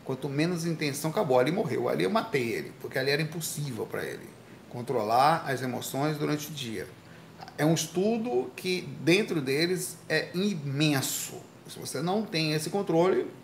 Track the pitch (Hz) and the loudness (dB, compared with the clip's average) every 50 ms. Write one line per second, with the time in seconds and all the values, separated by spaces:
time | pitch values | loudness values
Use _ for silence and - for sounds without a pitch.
0 | - - 131 127 - 143 135 143 160 175 180 165 165 170 160 156 160 143 131 - | -4 -6 -6 -4 -4 -2 0 2 2 2 0 -2 -2 -2 -2 -2 -2 -2 -2 -2
1 | - 170 156 214 208 147 127 127 127 147 170 208 233 - 127 123 120 123 123 143 | -4 -2 0 0 2 6 6 6 6 4 2 0 0 0 0 0 0 0 2 2
2 | 170 190 202 226 240 - - 139 120 117 101 82 71 - - - - - - 139 | 2 2 2 0 0 2 0 0 0 0 -2 -4 -4 -8 -12 -12 -12 -4 -4 0
3 | 131 139 143 147 160 151 - 175 160 - - - 147 139 120 104 104 - - 104 | 0 2 2 2 0 -2 -4 -6 -6 -6 -6 -6 -6 -6 -4 -6 -6 -4 -4 -6
4 | 82 65 60 - - - - - - - - - - - - 120 117 117 135 117 | -4 -6 -8 -10 -12 -16 -18 -20 -20 -20 -20 -20 -18 -12 -10 -8 -4 -2 0 0
5 | 107 107 113 127 135 151 165 160 160 147 131 120 135 127 117 113 - - - 135 | 2 4 6 6 8 6 6 4 2 -2 -4 -2 -2 -4 -4 -4 -6 -4 -2 0
6 | 143 156 156 147 151 147 151 151 - - 160 139 135 117 110 92 82 - - - | 0 0 0 0 0 -2 -2 -2 -4 -8 -8 -8 -8 -6 -6 -8 -8 -10 -14 -20
7 | - - - - - - - - - - - - 147 156 165 151 - - - 180 | -20 -20 -20 -20 -20 -20 -18 -18 -18 -14 -4 0 2 2 2 2 0 -2 0 0
8 | 190 214 233 233 220 247 123 - 127 - - - - 185 180 180 - 143 131 - | 2 2 2 0 -2 0 0 -2 -2 -2 -8 -6 -2 -2 -2 -2 -4 -8 -10 -2
9 | 131 147 175 202 214 202 190 160 135 131 135 147 165 175 185 170 - - - - | 4 6 6 6 6 2 0 -2 0 0 2 2 2 2 0 -2 -2 -6 -10 -12
10 | - - 156 156 - - - 175 196 208 196 160 139 143 135 143 156 156 147 135 | -4 0 0 0 0 0 -2 -2 0 0 -2 -2 -4 -4 0 2 4 4 4 2
11 | 127 - - - - - - - - - - - - - - - - - - 131 | 0 0 -4 -4 -6 -8 -10 -14 -14 -16 -20 -20 -20 -18 -14 -12 -10 -6 -4 -2
12 | 156 175 190 220 214 - - 160 160 156 151 156 156 170 - 202 196 175 165 165 | -2 0 0 0 -2 0 -2 0 0 2 0 -2 -2 -2 -2 -2 0 2 4 6
13 | 175 190 - - - - - - | 6 6 4 2 0 -2 -8 -14